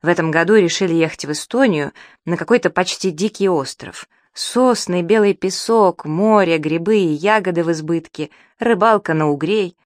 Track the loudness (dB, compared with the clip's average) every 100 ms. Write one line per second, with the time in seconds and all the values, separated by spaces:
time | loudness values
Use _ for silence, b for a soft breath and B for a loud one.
0 | 0 0 0 0 2 4 2 0 -2 0
1 | -2 -4 -8 -8 -6 0 2 0 -4 B
2 | B B -6 -6 0 0 0 -2 -4 -4
3 | -6 -2 -6 -2 0 0 -4 -12 -16 -16
4 | -20 _ _ -12 -4 2 2 2 -2 -4
5 | 2 2 4 2 -4 -6 0 4 4 2
6 | -6 0 2 4 4 0 0 -4 0 2
7 | 2 0 0 0 0 -2 0 -2 -2 -4
8 | -6 -12 -12 b b b 0 2 4 2
9 | 0 0 0 0 -2 -2 -2 _